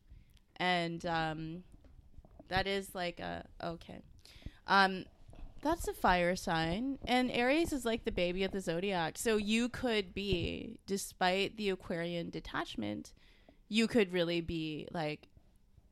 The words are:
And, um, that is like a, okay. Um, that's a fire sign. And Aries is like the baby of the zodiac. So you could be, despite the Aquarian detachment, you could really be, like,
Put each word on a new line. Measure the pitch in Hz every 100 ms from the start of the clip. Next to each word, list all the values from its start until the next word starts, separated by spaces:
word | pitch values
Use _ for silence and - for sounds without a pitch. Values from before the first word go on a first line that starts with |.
| - - - - _ -
And, | 180 180 170 170 175
um, | 165 160 156 160 170 - - - - - - - - -
that | 185 190
is | 196 190 190
like | 175 170
a, | 180 170 - -
okay. | 170 165 - - - - - - - - -
Um, | 196 190 185 - - - - - -
that's | 285 339 -
a |
fire | 381 214 180 175 185
sign. | - 165 165 185 269 269 -
And | 247 254
Aries | - 247 302 330
is | 285 240
like | 226
the | -
baby | 190 175 180
of | 190
the | 196
zodiac. | 180 165 202 185 160 -
So | 233 214
you | 208 226 240
could | - 254 220 185
be, | 190 202 180 165 82 - - -
despite | 196 - - 185 190 196 220
the | 202
Aquarian | 185 - 170 170 170 170
detachment, | 165 - - - - 214 - - - - - - - -
you | 214 226
could | 247 196
really | 180 170 170
be, | 165 165 156 151 -
like, | 175 151 151 - - - - _ - -